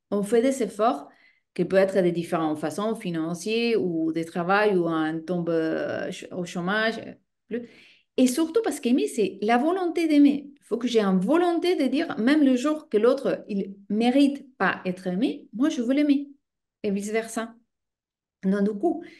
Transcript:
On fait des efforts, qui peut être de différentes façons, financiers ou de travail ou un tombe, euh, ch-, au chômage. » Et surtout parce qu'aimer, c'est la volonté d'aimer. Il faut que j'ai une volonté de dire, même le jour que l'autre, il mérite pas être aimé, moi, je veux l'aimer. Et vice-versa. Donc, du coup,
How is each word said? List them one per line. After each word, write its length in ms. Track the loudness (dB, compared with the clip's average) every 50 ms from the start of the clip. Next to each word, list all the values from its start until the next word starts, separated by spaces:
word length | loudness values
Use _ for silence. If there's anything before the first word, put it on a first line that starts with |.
| _ -6
On 120 | -4 -4 -2
fait 200 | 0 2 2 2
des 200 | 2 0 0 -4
efforts, 460 | -6 -2 0 0 0 0 -2 -6 -14 -20 _ _ _ _ _ _ _ -6
qui 100 | -4 -2
peut 120 | 2 4
être 260 | 4 4 4 4 2 2
de 80 | 2
différentes 480 | 0 -2 -2 -2 -2 -2 -2 -2 -2 -4
façons, 360 | -4 -6 -4 -4 -4 -4 -4
financiers 800 | -6 -6 -6 -4 -4 -4 -4 -6 -6 -4 -4 -2 0 0 0 0
ou 380 | 0 0 -2 -2 -2 -2 -2 -2
de 100 | -4 -6
travail 540 | -6 -6 -4 -2 0 2 2 2 2 2
ou 100 | 2 0
un 320 | 0 0 -2 -2 -2 -4 -6
tombe, 300 | -6 -4 -4 -4 -2 -2
euh, 600 | -2 0 0 -2 -2 -4 -4 -4 -4 -6 -6 -8
ch-, 180 | -10 -12 -14 -12
au 140 | -10 -10 -8
chômage. » 560 | -8 -8 -6 -4 -2 -2 0 0 -2 -2 -4 -8 -14 -18 -20 _ _ _ _ _ -10 -10 -10 -10 -12 -18 -20 -20 -20 _ _ _ _ _
Et 100 | 2 2
surtout 340 | 4 4 2 -2 0 0 0 0
parce 180 | 0 -2 -2
qu'aimer, 260 | 0 0 2 2 0
c'est 320 | 0 -2 -2 -2 -2 -2 -2
la 160 | 0 2 2
volonté 500 | 2 2 2 0 0 -2 -2 -2 -2 0
d'aimer. 440 | 4 6 6 8 6 6 2 -2 -10 -20
Il 100 | _ _
faut 120 | -6 -6
que 120 | -4 -2 0
j'ai 120 | 2 2
une 200 | 2 4 2 2
volonté 540 | 2 2 2 4 4 2 2 2 0 0 0
de 120 | 2 0
dire, 320 | 0 0 0 -2 -2 -4 -2
même 260 | 2 2 4 4 4
le 100 | 4 4
jour 340 | 2 2 0 -2 -4 -4 -2
que 100 | 0 2
l'autre, 460 | 4 4 2 2 0 -2 -4 -4 -4 -6
il 260 | -6 -6 -6 -6 -8 -14 -8 -4
mérite 580 | -2 0 2 4 4 4 4 4 2 -2 -8 -14 _ -2
pas 240 | -2 0 -2 -2 -4
être 220 | -6 -6 -6 -6
aimé, 400 | -6 -2 -2 -2 -2 -4 -6 -12 -12 -4
moi, 160 | 0 0 0
je 100 | 0 0
veux 140 | -2 0 0
l'aimer. 340 | 2 2 2 2 2 0 -6 -14 _ _ _ _ _ _ _ _ _ -4
Et 80 | -4
vice-versa. 640 | -2 -2 -4 -2 -4 -4 -4 -4 -6 -8 -8 -8 -10 _ _ _ _ _ _ _ _ _ _ _ _ _ _ _ _ _ -2
Donc, 220 | 0 0 2 0
du 140 | 0 -2 -2
coup, 240 | -2 -2 -2 -4 -8 -14 -20 -20